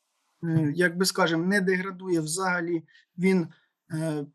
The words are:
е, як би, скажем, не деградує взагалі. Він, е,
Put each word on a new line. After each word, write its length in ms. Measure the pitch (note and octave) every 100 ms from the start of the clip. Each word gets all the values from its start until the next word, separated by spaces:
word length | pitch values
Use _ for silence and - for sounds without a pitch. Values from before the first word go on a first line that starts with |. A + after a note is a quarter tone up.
| _ _ _ -
е, 280 | E3 D#3+ D3+
як 220 | D#3+ F3 F3
би, 80 |
скажем, 440 | F#3+ - F3 E3 F3+
не 120 | G3+
деградує 600 | F#3 F#3 F#3+ F#3 F#3+ E3+
взагалі. 640 | D#3 E3+ F#3+ F3+ E3+ E3+ E3 _ _ -
Він, 300 | F#3 F#3+ D#3+ - _ _ -
е, 340 | E3 D#3+ D3+ C#3+